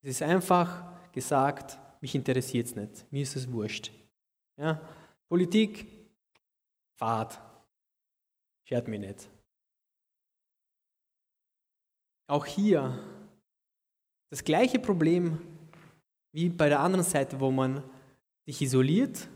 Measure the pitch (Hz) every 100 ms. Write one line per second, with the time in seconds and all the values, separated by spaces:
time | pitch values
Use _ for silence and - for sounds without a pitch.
0 | 139 127 147 185 180 180 175 - - -
1 | - - - 139 135 143 - - - -
2 | 123 139 131 127 127 123 120 - 107 -
3 | - 139 139 135 127 120 107 - - -
4 | _ _ _ _ _ - 151 156 - -
5 | - _ _ 180 180 214 214 - - -
6 | _ _ _ _ _ _ _ _ _ _
7 | 113 113 110 - - - _ _ _ _
8 | _ _ _ _ _ _ _ 123 117 107
9 | 98 101 - _ _ _ _ _ _ _
10 | _ _ _ _ _ _ _ _ _ _
11 | _ _ _ _ _ _ _ _ _ _
12 | _ _ _ 147 - - 208 165 131 131
13 | - - - _ _ _ _ _ _ _
14 | _ _ _ 139 - 156 254 254 - 185
15 | 156 175 170 156 - - - - - _
16 | _ _ _ 151 175 170 151 143 160 190
17 | 170 147 135 135 135 131 131 139 135 -
18 | - _ _ _ - 139 139 127 131 185
19 | 269 - -